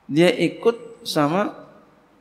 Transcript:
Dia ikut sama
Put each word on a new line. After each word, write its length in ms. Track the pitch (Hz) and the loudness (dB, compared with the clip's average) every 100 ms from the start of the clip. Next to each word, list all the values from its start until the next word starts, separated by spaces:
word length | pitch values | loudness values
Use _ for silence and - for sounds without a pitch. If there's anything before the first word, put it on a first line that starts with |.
Dia 240 | - 147 175 | -4 4 4
ikut 800 | 170 170 - 233 240 - - - | 4 0 0 -2 -2 -6 -16 -6
sama 480 | 160 147 180 254 - - - _ _ _ _ | 0 0 0 -4 -8 -20 -20 _ _ _ _